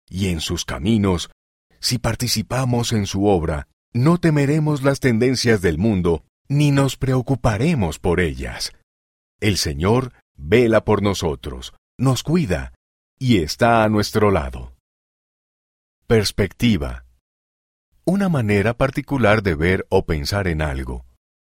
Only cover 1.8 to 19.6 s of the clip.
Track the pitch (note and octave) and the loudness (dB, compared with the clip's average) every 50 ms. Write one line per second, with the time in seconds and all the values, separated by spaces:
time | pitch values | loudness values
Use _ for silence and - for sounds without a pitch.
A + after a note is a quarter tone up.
1.8 | - - B2 A2+ - A#2 A2+ - B2 A2+ - A2 F#2+ - A#2+ B2+ C3+ B2 A#2+ A#2+ | -6 -4 -4 -2 -2 -2 -4 -2 -4 -2 -2 -4 -4 -4 -4 -2 -2 0 0 -2
2.8 | A#2 - A#2+ G#2+ G2+ F#2 - G2 G2+ G#2 G2 F2 D#2 D#2+ D#2 C#2+ C#2 - _ _ | -2 0 -2 -2 -2 -2 -2 0 2 2 2 2 2 -2 -4 -4 -8 -12 _ _
3.8 | _ _ - A#2+ B2+ D#3+ F3 F3 - E3 D3+ D3 C#3 C3+ D3+ D#3+ D3+ D3+ D3+ C3+ | _ _ -4 0 2 2 2 2 2 2 2 2 2 0 0 0 0 0 -2 0
4.8 | C3+ C#3 C#3 - - C3 A2+ A2 B2 C3+ C3 A2 - A#2+ A2+ G2 F2 F2+ D#2 D#2 | 0 0 0 2 0 0 2 2 2 2 0 2 2 2 2 2 2 0 0 2
5.8 | G2+ A2+ G#2 F#2 E2+ F2 E2 D#2 - _ _ _ _ - C#3 D3 D3 C#3+ C#3 C#3 | 2 2 2 2 2 0 0 -2 -4 _ _ _ _ -2 0 2 2 4 4 2
6.8 | C#3 C3 - - C3+ C3 C3 C3 A#2+ - C3+ A#2 - A#2+ G#2+ G2 B2+ E3+ F3 A2+ | 2 0 -2 -4 -2 -2 0 0 0 -2 -2 -2 0 0 0 0 0 0 0 0
7.8 | F#2+ D#2+ D2 - - F#2 E2+ F2+ F2+ D#2 C2 B1 C2+ A#1+ A#1+ - - - - _ | -2 -2 -4 -4 -2 0 0 0 0 -2 -2 -6 -10 -10 -10 -10 -12 -12 -14 _
8.8 | _ _ _ _ _ _ _ _ _ _ _ _ G2 G#2+ F#2 - - D#2+ C#2+ C#2 | _ _ _ _ _ _ _ _ _ _ _ _ -2 -2 -2 -2 -2 -4 -4 -2
9.8 | E2+ G2 A2+ B2+ B2+ A#2+ - _ _ _ _ - C#2+ D#2 G#2 A#2+ B2 A2+ A2 G#2 | 0 0 2 0 -2 -4 -10 _ _ _ _ -14 -4 0 2 2 4 4 2 2
10.8 | - - G#2+ G2+ G2+ G#2 F#2+ - F#2 D#2+ C#2 - - - B1+ B1+ - - - _ | 2 2 0 2 0 0 -2 -2 -4 -4 -4 -6 -10 -12 -14 -14 -16 -18 -20 _
11.8 | _ _ _ - A#2+ C3+ C3+ - - C#3+ D#3 F3+ D3+ F#2+ F2+ C2+ C2 B1+ - _ | _ _ _ -2 0 0 0 0 -2 -2 -2 0 0 -2 -4 -4 -6 -8 -14 _
12.8 | _ _ _ _ _ _ _ - C3 B2+ A#2 F#2 D2+ D#2 - - A#2+ A#2 A#2 A2+ | _ _ _ _ _ _ _ -4 0 2 2 2 2 0 -2 0 2 2 4 4
13.8 | A2 G#2+ G#2+ G#2 G2+ - - A2 G#2 G#2 G2 E2 C#2 C2 - B1+ B1+ - - _ | 2 2 2 0 -2 -2 0 0 2 2 2 0 -2 -6 -10 -12 -14 -16 -20 _
14.8 | _ _ _ _ _ _ _ _ _ _ _ _ _ _ _ _ _ _ _ _ | _ _ _ _ _ _ _ _ _ _ _ _ _ _ _ _ _ _ _ _
15.8 | _ _ _ _ _ - A#2+ A2 G2+ - - - G2+ F2+ - - A#2+ A#2+ G#2 D#2+ | _ _ _ _ _ 0 2 2 2 0 -2 -2 -4 -4 -2 0 2 2 2 2
16.8 | C#2+ B1+ B1 - - _ _ _ _ _ _ _ _ _ _ _ _ _ _ _ | -2 -6 -8 -12 -16 _ _ _ _ _ _ _ _ _ _ _ _ _ _ _
17.8 | _ _ _ _ _ - F#3 G3+ G3+ F#3 E3 C3+ A2 G#2 G#2 G2+ G2 A2 A#2+ - | _ _ _ _ _ -2 -2 0 0 0 0 0 0 2 2 2 2 0 0 0
18.8 | C3+ - - D3+ - - C#3+ C3+ A2+ G2+ G#2+ A2 G2 G2 E2 C#2+ | -2 -2 -2 -4 -6 -4 -2 2 4 4 4 4 2 0 0 0